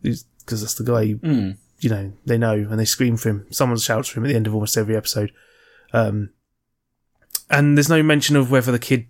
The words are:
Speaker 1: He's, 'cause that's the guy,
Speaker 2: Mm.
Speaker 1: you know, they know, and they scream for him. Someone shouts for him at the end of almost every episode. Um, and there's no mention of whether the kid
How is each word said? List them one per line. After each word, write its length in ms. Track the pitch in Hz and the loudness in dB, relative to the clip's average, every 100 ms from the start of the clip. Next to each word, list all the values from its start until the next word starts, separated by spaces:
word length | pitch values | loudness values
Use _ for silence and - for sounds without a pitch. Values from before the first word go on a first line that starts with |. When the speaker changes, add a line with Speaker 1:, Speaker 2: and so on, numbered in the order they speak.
Speaker 1:
He's, 220 | - 214 - _ - | -6 -6 -8 _ -8
'cause 160 | 113 | -6
that's 120 | 107 - | -6 -6
the 80 | |
guy, 300 | 117 120 107 | 0 0 0
Speaker 2:
Mm. 440 | 107 160 135 98 98 _ - | -2 0 0 -2 -8 _ -4
Speaker 1:
you 100 | 127 | -2
know, 220 | 104 98 101 - | -2 -6 -10 -2
they 120 | 117 | 0
know, 160 | 117 | 2
and 260 | 107 104 110 | 0 -2 -2
they 60 | 110 | -2
scream 320 | - 127 117 | 0 0 0
for 120 | 113 | -2
him. 160 | 101 101 | -4 -6
Someone 280 | - 131 117 | -2 0 0
shouts 300 | - 110 - | -2 -2 -4
for 100 | - | -4
him 60 | 123 | -2
at 40 | |
the 60 | 120 | 0
end 120 | 107 | 0
of 60 | |
almost 240 | 107 104 - | -2 -2 -2
every 180 | 107 110 | -2 -2
episode. 360 | - 113 101 _ _ _ _ _ _ | -4 -4 -6 _ _ _ _ _ _
Um, 360 | 117 107 107 104 _ _ _ _ _ _ _ _ _ _ - - | 0 0 -2 -8 _ _ _ _ _ _ _ _ _ _ -10 -2
and 280 | 143 147 147 | 2 4 4
there's 120 | 139 | 4
no 120 | 160 | 4
mention 340 | 156 147 - 147 | 4 2 4 2
of 140 | 127 | 4
whether 200 | 135 120 | 2 2
the 80 | 120 | -2
kid 280 | - 131 | 0 -2